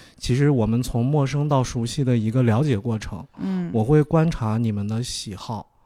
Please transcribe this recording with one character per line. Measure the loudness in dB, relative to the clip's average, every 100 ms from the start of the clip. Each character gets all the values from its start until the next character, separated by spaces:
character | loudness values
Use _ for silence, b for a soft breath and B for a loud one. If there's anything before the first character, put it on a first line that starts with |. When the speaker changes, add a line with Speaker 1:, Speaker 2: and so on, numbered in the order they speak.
| B B
Speaker 1:
其 | -2 2
实 | 4
我 | 4 2
们 | 0
从 | 0 0 0
陌 | 2 0
生 | 0 0
到 | 0
熟 | 0 -2 -4
悉 | -2
的 | 0 2
一 | 2
个 | 2
了 | 2 2
解 | 2 0
过 | -2 -4
程。 | -6 -12 -14 -10
Speaker 2:
嗯。 | -4 -4 -2
Speaker 1:
我 | 0
会 | 4 4
观 | 4 2 2
察 | 0 -2 0
你 | 0
们 | -2 -2
的 | -4
喜 | -4 -8 -10 -12
好， | -10 -10 -12 _